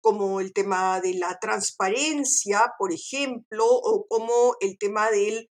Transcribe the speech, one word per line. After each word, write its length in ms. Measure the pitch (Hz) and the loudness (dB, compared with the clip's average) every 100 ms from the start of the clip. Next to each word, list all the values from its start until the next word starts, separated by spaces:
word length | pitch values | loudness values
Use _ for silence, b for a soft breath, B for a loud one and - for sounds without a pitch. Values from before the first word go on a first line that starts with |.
Como 380 | 226 208 196 190 | 2 0 -2 -2
el 140 | 190 | -4
tema 460 | 202 196 185 185 185 | -2 -2 0 0 0
de 140 | 185 185 | -2 -2
la 220 | 175 180 | -4 -4
transparencia, 1300 | 220 214 196 - 190 226 302 294 269 - 202 202 233 - | -4 -4 -4 -2 -2 0 0 -2 0 -2 0 2 2 0
por 140 | 190 | -4
ejemplo, 760 | 160 - 269 277 240 _ 220 226 | -4 -6 -6 -6 -6 _ 0 4
o 380 | 247 - 220 - | 4 2 0 0
como 480 | 226 226 240 240 240 | -4 0 4 4 2
el 180 | 196 190 | -4 -2
tema 320 | 202 214 220 | -4 0 2
del 380 | 208 208 220 233 | 2 0 -2 -8